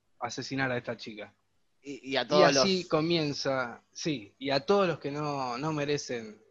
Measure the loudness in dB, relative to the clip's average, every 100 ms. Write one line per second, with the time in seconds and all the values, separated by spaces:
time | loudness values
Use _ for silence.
0 | _ _ -10 -8 -6 -2 -2 -2 -4 -10
1 | -10 -12 -14 _ _ _ _ _ -14 -12
2 | -4 -4 2 6 8 8 4 2 0 0
3 | 2 2 0 -2 -2 -2 -2 -6 _ -8
4 | -4 -4 -8 _ -2 -2 2 4 4 0
5 | -4 -4 -4 -2 -4 -4 -2 -2 0 -2
6 | -2 -6 -8 -16 _